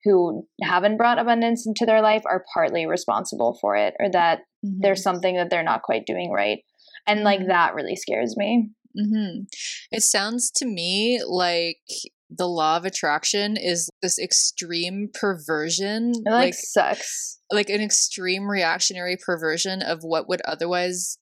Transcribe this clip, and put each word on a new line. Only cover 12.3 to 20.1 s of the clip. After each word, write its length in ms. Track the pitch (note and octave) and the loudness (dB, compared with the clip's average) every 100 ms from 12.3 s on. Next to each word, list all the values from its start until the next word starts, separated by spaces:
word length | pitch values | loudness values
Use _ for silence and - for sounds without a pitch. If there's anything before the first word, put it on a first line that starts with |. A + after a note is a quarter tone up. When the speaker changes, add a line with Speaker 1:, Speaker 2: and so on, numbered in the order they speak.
| E3 F3+ | -6 -4
Speaker 2:
law 260 | E3+ D#3 D#3+ | 0 2 2
of 80 | |
attraction 720 | F3+ F#3 D#3+ D3+ - G3+ G#3 G#3+ | -2 -4 -2 0 0 -2 -2 -2
is 340 | - E3+ - - | -2 -2 -4 -4
this 180 | F#3 - | -4 -2
extreme 880 | F#3 - - - F3 E3+ F3 F#3+ G3+ | 0 2 2 -2 -6 -4 -4 -4 -8
perversion, 1000 | - G#3 F3+ D3+ D#3 D#3 E3 G3 G#3+ A#3 A#3 G#3 | -2 -2 -2 -2 -2 0 -2 -2 -2 -2 -2 2
Speaker 1:
It, 40 | |
like, 40 | A3+ F3+ | 2 2
Speaker 2:
like, 60 | F3+ | 0
Speaker 1:
sucks. 840 | - - - - - - - - _ | -2 0 2 0 -6 -8 -10 -12 _
Speaker 2:
like, 200 | G#3 G#3 | -2 0
an 100 | G#3 | -2
extreme 680 | G#3+ - - - F#3 F#3 G3+ | 0 2 0 -2 -2 -2 -2
reactionary 680 | G3+ E3 E3 - F#3 F3+ F#3 - | 0 0 2 -2 -2 -4 -4 -2
perversion 560 | E3+ D#3+ E3 F#3+ F#3+ | -2 0 -2 -2 -4
of 180 | F3 E3 | -4 -4
what 260 | E3 | -2